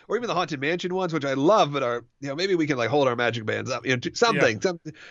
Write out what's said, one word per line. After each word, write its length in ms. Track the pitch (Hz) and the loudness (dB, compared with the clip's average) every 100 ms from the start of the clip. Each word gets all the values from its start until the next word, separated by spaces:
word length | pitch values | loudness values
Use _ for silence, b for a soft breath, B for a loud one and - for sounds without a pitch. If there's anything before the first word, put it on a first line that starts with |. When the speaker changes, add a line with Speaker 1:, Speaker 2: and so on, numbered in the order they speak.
| b | b
Speaker 1:
or 80 | 226 | -4
even 100 | 233 | -2
the 80 | |
Haunted 260 | 165 165 139 | -2 -2 -2
Mansion 320 | 143 175 180 | -2 -2 -2
ones, 180 | 185 180 | -2 -2
which 100 | 156 | -2
I 100 | 135 | -2
love, 380 | 135 156 214 151 | 2 4 4 4
but 100 | 143 | 0
are, 220 | 123 120 - - | -2 -4 -8 -12
you 80 | 139 | -8
know, 60 | |
maybe 200 | 143 196 | -4 0
we 120 | 175 151 | 2 2
can, 100 | 127 | 0
like, 140 | 113 | 2
hold 160 | 147 131 | 2 2
our 80 | 120 | 2
magic 300 | 117 117 107 | 0 0 -4
bands 240 | 107 107 | -4 -4
up. 160 | - 131 | -4 -2
You 60 | |
know, 60 | 127 | -2
t-, 140 | 170 | -2
something. 420 | - 233 143 135 104 | 2 2 4 2 2
Speaker 2:
Yeah. 40 | |
Speaker 1:
Some, 200 | 185 175 156 - B | -2 -4 -10 -16 B